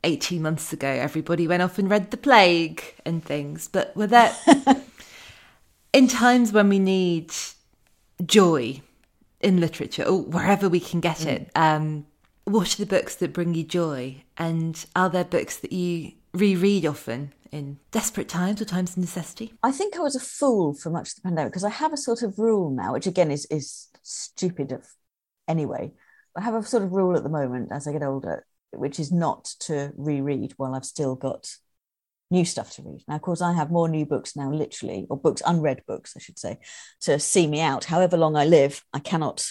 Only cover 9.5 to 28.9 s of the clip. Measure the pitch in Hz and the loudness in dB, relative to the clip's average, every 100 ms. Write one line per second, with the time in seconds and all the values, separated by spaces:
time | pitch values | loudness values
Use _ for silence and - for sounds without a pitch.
9.5 | 185 165 - - - - 185 - 170 190 | 4 2 -2 -8 -4 0 0 0 -2 2
10.5 | 202 196 175 - 170 165 156 156 - - | 2 2 0 0 -2 -2 -2 -4 -4 -4
11.5 | - 165 151 156 151 147 _ _ _ - | 2 2 2 -2 -6 -12 _ _ _ 0
12.5 | 214 175 - 208 190 - - 175 - 170 | 0 0 -4 0 0 0 -6 -4 -2 -2
13.5 | 165 160 175 165 135 127 139 _ - 165 | -2 -2 -2 -2 -4 -8 -12 _ -6 -4
14.5 | 165 165 160 - 180 185 180 175 175 170 | -2 -2 -6 -6 0 0 0 0 -2 -2
15.5 | - - 185 180 170 151 - _ - 208 | -10 -8 -4 -4 -4 -8 -18 _ 2 2
16.5 | 185 196 202 156 143 - 117 143 _ _ | 4 4 4 0 -4 -8 -8 -10 _ _
17.5 | 151 139 139 _ 226 - - - 175 180 | -10 -10 -12 _ -4 -2 -6 -6 -2 -2
18.5 | 208 220 185 180 185 175 180 156 - 226 | -2 -2 -2 -2 -4 -4 -6 -10 -12 -14
19.5 | - 240 269 403 349 302 262 - - 285 | -2 -2 0 -4 -2 -2 -4 -10 0 2
20.5 | 220 160 143 165 165 - - 185 165 143 | 4 2 -2 -6 -6 -8 -10 -4 -2 -2
21.5 | 185 202 214 311 302 277 233 233 196 226 | -2 -4 -2 -4 -2 -4 -2 -4 0 2
22.5 | 214 165 131 95 127 185 180 160 143 - | 2 2 -2 -2 -2 -2 2 2 0 -4
23.5 | 151 135 - - _ - - - - 185 | -6 -6 -16 -20 _ -16 -14 -14 -4 -4
24.5 | 175 139 131 _ _ _ _ _ _ - | -2 -8 -8 _ _ _ _ _ _ -4
25.5 | 160 143 - - _ _ _ _ - 220 | -2 -2 -6 -8 _ _ _ _ -8 -4
26.5 | 226 214 240 196 185 185 170 139 156 131 | -4 -2 -2 0 0 2 2 0 -2 -2
27.5 | 123 - 143 147 147 139 135 92 76 _ | -4 -6 -8 -6 -4 -4 -4 -6 -8 _
28.5 | _ _ - 143 | _ _ -8 -6